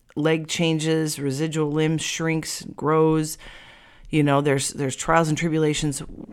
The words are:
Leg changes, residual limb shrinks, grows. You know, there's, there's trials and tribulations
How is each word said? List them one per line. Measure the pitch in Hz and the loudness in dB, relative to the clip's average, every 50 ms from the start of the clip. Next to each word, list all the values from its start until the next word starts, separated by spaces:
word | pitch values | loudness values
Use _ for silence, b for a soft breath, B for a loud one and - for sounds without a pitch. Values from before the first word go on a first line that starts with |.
| _ _ - | _ _ -4
Leg | - 147 160 160 160 156 | 0 2 2 2 2 -2
changes, | - - - 170 160 160 156 151 160 160 160 160 151 151 135 | -4 -2 0 2 2 2 2 2 0 0 2 0 -2 -2 -4
residual | 143 139 131 143 160 160 147 160 156 147 | -4 -2 -2 -2 -2 -2 -2 -2 -2 0
limb | 147 156 156 156 160 | 0 2 2 2 2
shrinks, | 151 - - - - 165 160 160 160 151 - - - - 50 - | 0 -2 -4 -4 -4 -2 -2 -2 -2 -4 -6 -8 -10 -10 -14 -10
grows. | - - 147 156 156 160 160 156 156 156 156 - - B B B B B B B B B B B B B B | -4 0 2 4 4 4 4 4 2 0 -4 -6 -12 B B B B B B B B B B B B B B
You | - 156 147 | 2 2 4
know, | 143 139 143 | 4 4 4
there's, | 143 147 135 135 135 - | 4 2 2 0 0 -4
there's | - 143 139 131 - | -4 -4 -4 -4 -4
trials | - - - 160 165 165 | -4 0 2 4 4 4
and | 156 151 | 2 0
tribulations | - 165 170 156 160 156 151 147 - 156 147 139 - 151 - - - - - | 0 0 0 0 2 2 2 0 0 0 -2 -2 -4 -8 -12 -14 -16 -16 -6